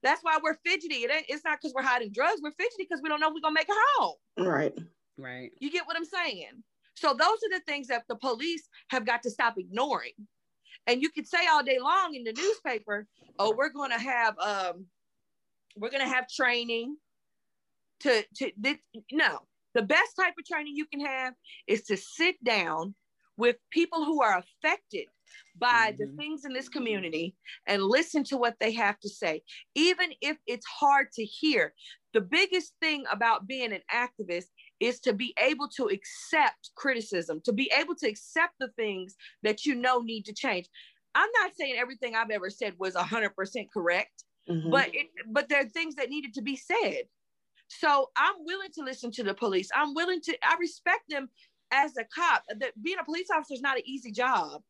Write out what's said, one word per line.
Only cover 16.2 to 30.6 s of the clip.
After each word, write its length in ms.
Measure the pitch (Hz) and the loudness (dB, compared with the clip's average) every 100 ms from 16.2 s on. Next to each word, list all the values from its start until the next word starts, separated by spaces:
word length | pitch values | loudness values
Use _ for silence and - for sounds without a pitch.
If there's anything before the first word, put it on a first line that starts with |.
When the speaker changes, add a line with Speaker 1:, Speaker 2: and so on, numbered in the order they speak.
| 247 | -2
Speaker 1:
training 680 | - 254 240 240 233 240 302 _ _ _ _ _ _ _ _ _ _ | 0 2 2 0 -4 -4 -10 _ _ _ _ _ _ _ _ _ _
to, 240 | 277 226 185 - | 2 2 2 -6
to, 160 | 254 - | -6 -2
this." 180 | 226 302 _ 233 - | -2 -4 _ -20 -6
No, 280 | 285 269 151 _ _ _ | 2 2 0 _ _ _
the 80 | 240 | -2
best 340 | 202 311 466 - | 4 4 4 2
type 160 | 370 349 | -2 -2
of 60 | - | -6
training 300 | 330 302 285 | -6 -6 -8
you 100 | 302 | -8
can 140 | 285 | -6
have 300 | 285 262 254 247 - - - | -4 -4 -4 -8 -20 -18 -2
is 180 | 214 | -2
to 120 | - 196 | 0 -4
sit 460 | - - 339 - | -4 0 0 0
down 500 | 240 220 170 160 175 196 _ _ _ - | 0 2 2 -2 -4 -10 _ _ _ 0
with 200 | 240 240 _ | 2 0 _
people 340 | - 339 330 | 0 0 0
who 180 | 302 311 | 0 2
are 160 | 233 185 | 4 2
affected 680 | - _ 311 349 _ 190 127 _ _ - - 175 | -2 _ 0 0 _ -12 -12 _ _ -20 -20 -2
by 360 | 240 240 220 135 | 2 4 4 0
the 60 | |
Speaker 3:
Mm-hmm. 120 | 277 151 | -6 -6
Speaker 1:
things 280 | 302 302 | -8 -8
in 80 | 277 | -6
this 160 | 254 269 | -8 -6
community 680 | 302 240 208 175 156 165 - - - - | -4 -2 -2 -2 -4 -6 -8 -20 -14 -2
and 160 | 202 | 2
listen 400 | 196 254 330 311 | 4 4 4 0
to 120 | 277 269 | 0 2
what 200 | 240 226 | 0 2
they 120 | 220 | -2
have 260 | 226 208 208 | 2 0 0
to 80 | 202 | -8
say, 340 | - 180 156 _ - - | -4 -4 -4 _ -20 -6
even 380 | - 330 359 359 277 | 2 4 4 0 -2
if 160 | 277 311 - | -4 -4 -4
it's 200 | 240 | -6